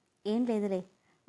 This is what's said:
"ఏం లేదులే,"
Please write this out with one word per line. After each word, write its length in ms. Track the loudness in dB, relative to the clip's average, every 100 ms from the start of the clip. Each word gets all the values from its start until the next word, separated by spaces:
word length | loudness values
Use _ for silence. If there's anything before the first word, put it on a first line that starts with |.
| _ _ -2
"ఏం 200 | 0 2
లేదులే," 380 | 0 0 -2 -6 _ _ _